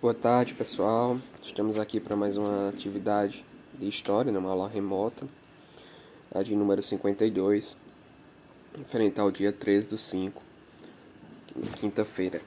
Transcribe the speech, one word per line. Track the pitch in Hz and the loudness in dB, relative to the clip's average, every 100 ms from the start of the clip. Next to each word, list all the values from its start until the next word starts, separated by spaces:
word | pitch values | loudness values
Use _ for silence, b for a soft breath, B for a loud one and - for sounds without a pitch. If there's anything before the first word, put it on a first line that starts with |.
Boa | 120 | 2
tarde, | 117 117 123 120 | 2 4 4 4
pessoal. | - 113 - 98 113 123 123 127 - | -2 -6 0 2 2 2 0 -6 -18
Estamos | - - 107 107 | -14 -4 -2 -2
aqui | 107 110 | -2 -4
para | - 104 | -2 -2
mais | 104 101 | 0 0
uma | 104 101 98 | 0 0 -2
atividade | 101 101 101 95 104 101 - - - - - | -4 -6 -4 0 2 2 -4 -18 -20 -20 -8
de | 98 | -6
história, | - - 101 131 | -6 0 0 2
né? | 98 | 0
Uma | 92 | 0
aula | 92 98 | -2 -2
remota, | 110 98 95 107 - 135 - - B B B B B B B B | -4 -4 -2 -2 -6 -14 -16 -20 B B B B B B B B
a | - | -4
de | 101 104 | 0 2
número | 101 98 | 4 4
cinquenta | 101 98 101 101 110 | 4 -2 -2 2 2
e | |
dois, | 95 95 104 - - - - - - - - - - - - | 4 2 2 0 -14 -20 -20 -20 -20 -20 -20 -20 -20 -18 -16
referente | 135 120 107 98 | -4 2 2 4
ao | 101 | 2
dia | 92 101 | 2 0
treze | 101 - 101 110 | 0 2 2 2
do | 110 | -6
cinco, | - 92 95 - - - - - B B B - - - - - - - | -4 -4 -4 -8 -20 -20 -20 -20 B B B -20 -20 -20 -14 -10 -10 -4
quinta-feira. | 107 98 107 - 92 85 | -4 -2 -4 -2 -4 -4